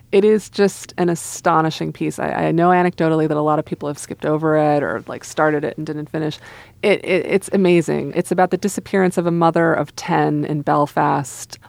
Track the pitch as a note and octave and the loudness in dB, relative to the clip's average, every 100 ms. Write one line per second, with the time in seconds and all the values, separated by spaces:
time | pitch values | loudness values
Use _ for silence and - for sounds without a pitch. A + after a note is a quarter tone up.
0 | _ G3 G#3+ G#3+ - - G3+ - - - | _ 2 4 4 0 0 0 0 -10 -2
1 | F3 E3+ - - F3+ E3 D#3+ - D#3+ D#3 | -2 -2 -6 -4 0 2 2 -2 -6 -6
2 | D#3 - D#3 - D#3+ D#3+ F3 F3+ F3+ - | -6 -4 -4 -2 0 2 4 4 2 0
3 | D#3+ D#3+ D#3 D3+ D3+ D3+ D3+ E3+ D3 D3 | 0 2 0 0 0 0 -2 -6 -8 -8
4 | - - D3+ D3+ D#3+ D#3 D3+ D3 G#2+ G#2 | -12 -8 -2 0 2 2 2 2 0 -4
5 | - B2 - - D#3 D3+ C#3+ - D#3 D3+ | -8 -12 -8 0 0 0 -2 -6 -8 -8
6 | D3+ D#3+ D#3 - - - - - G#3+ F#3 | -8 -6 -6 -8 -14 -20 -20 -4 0 0
7 | - F3+ - F#3+ - G3 F#3 F3 D3+ D3 | 2 -2 0 -2 0 2 4 4 2 -2
8 | C#3 D3+ - F3+ F#3 F#3 G#3 - - G3 | -2 -4 -2 0 0 0 -4 -6 -2 0
9 | F#3 F3+ E3+ E3+ E3 E3+ E3 - D3 - | 2 0 0 2 2 2 2 2 -2 -8
10 | - D#3+ D3+ D3+ D3 D3+ D3 D3 D3 - | -2 0 2 0 -2 -2 0 0 0 0
11 | D3 C#3+ C#3 - - - | 0 0 -4 -12 -18 -20